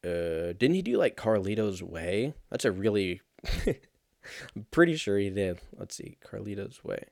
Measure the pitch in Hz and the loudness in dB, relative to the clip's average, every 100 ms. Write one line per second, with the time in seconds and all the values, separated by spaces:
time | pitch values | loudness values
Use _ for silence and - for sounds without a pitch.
0 | 87 85 85 80 87 92 127 185 190 240 | -2 -2 -2 -2 -4 2 2 4 2 2
1 | 147 - 113 110 95 107 107 92 90 82 | 2 2 2 2 2 0 0 -2 -8 -6
2 | 82 101 135 - - - 120 92 107 104 | -2 0 -2 -6 -10 -2 0 2 2 2
3 | 95 92 _ - - - - - _ _ | 0 -2 _ -12 -4 0 0 -2 _ _
4 | _ _ - - - - 107 - 170 156 | _ _ -18 -16 -14 -14 -2 6 6 6
5 | - 101 101 98 95 87 - - - - | 2 2 2 0 0 -2 -10 -14 -14 -12
6 | - - - 104 101 98 98 - - - | -14 -16 -14 -10 -8 -8 -10 -12 -8 -8
7 | - | -8